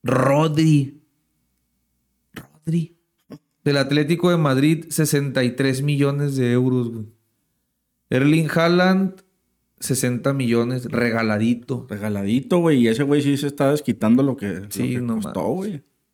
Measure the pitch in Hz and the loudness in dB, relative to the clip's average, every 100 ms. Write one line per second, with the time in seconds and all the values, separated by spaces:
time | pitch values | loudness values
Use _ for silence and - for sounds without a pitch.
0 | - 131 135 143 160 151 160 147 131 - | -2 0 2 2 2 2 4 4 0 -8
1 | _ _ _ _ _ _ _ _ _ _ | _ _ _ _ _ _ _ _ _ _
2 | _ _ _ - - _ - 170 165 _ | _ _ _ -20 -20 _ -4 -4 -4 _
3 | _ _ _ - _ _ 147 143 135 147 | _ _ _ -20 _ _ -2 0 2 0
4 | 147 170 180 170 147 131 147 160 - - | 2 2 2 2 2 2 2 2 -2 -2
5 | 151 143 139 131 123 123 135 131 147 143 | 0 0 0 0 -2 0 0 0 -2 0
6 | 139 143 143 135 123 120 127 127 120 113 | 0 0 -2 0 0 2 2 0 -2 -8
7 | 107 _ _ _ _ _ _ _ _ _ | -14 _ _ _ _ _ _ _ _ _
8 | _ 127 143 160 156 165 170 175 185 185 | _ 0 2 2 2 2 2 4 4 2
9 | 190 - _ _ _ _ _ _ - 127 | 0 -6 _ _ _ _ _ _ -6 -2
10 | 123 120 139 139 120 117 120 127 123 117 | -2 -2 -2 -2 0 0 0 -4 -4 -2
11 | 120 113 110 104 113 120 - 123 - 104 | 0 0 0 0 0 -2 -4 -10 -8 -8
12 | 107 104 98 120 - 180 165 139 117 113 | -6 -4 -2 -2 0 0 2 4 4 2
13 | 139 147 135 139 143 143 139 147 139 107 | 0 0 0 -2 -4 -2 0 0 -2 -2
14 | 110 123 139 120 101 90 101 - 123 123 | 2 2 2 -2 -6 -8 -8 -6 -4 -4
15 | 120 113 92 - 95 175 202 156 - _ | -4 -6 -6 -6 -4 -4 -6 -10 -16 _
16 | _ | _